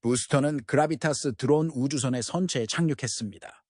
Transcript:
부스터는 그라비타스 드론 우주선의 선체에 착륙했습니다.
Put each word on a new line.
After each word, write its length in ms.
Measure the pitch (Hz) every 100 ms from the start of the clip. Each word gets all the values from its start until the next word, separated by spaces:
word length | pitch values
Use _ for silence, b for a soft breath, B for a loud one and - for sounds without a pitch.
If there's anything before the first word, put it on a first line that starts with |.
부스터는 600 | 117 120 - 143 143 147 113
그라비타스 680 | 139 156 156 160 139 143 113
드론 340 | 123 151 160
우주선의 500 | 143 135 143 127 123
선체에 420 | 113 180 185 135 113
착륙했습니다. 960 | - 165 139 120 - 107 92 - -